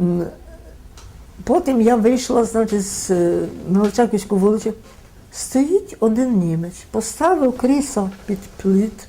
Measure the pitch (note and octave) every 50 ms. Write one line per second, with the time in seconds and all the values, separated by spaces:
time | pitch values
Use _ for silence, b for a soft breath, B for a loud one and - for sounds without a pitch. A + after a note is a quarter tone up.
0 | F3+ F3 F3 F3 E3+ - - - - - - - - - - - - - - -
1 | - - - - - - - - - - B3+ F4 F4 C#4 C4+ A#3 A3 A3+ B3 A#3
2 | G#3 A3+ B3+ B3+ B3+ - - A3+ A3+ A3+ A3 A3 A3 A3 G#3 G#3 F#3+ F#3+ - -
3 | - - F#3 F3 F3 E3+ F3 F3 E3+ E3 - - - - F3 G3 G#3 G#3 G3+ -
4 | A#3+ A3+ - G3+ F#3+ - G#3 F#3+ F#3+ G#3 G#3+ A3 - A3 G#3+ - B B B B
5 | B B B - - - - - - - - B3+ C#4 D4 F4+ G4+ G4+ - - -
6 | A3+ A3+ A3 A3+ C4 B3+ A#3+ G3 F3 E3+ E3 D#3+ E3 F3 F#3 - - - - G#3+
7 | A3 - - - D4+ E4+ F#4+ D#4+ C#4+ B3+ A#3+ - - B3+ C#4 C#4+ C#4 - - G#3+
8 | G3+ F#3+ G3 - - - G3+ F#3+ - - - - - F#3+ F#3+ G3 G#3 A3 G#3+ -
9 | -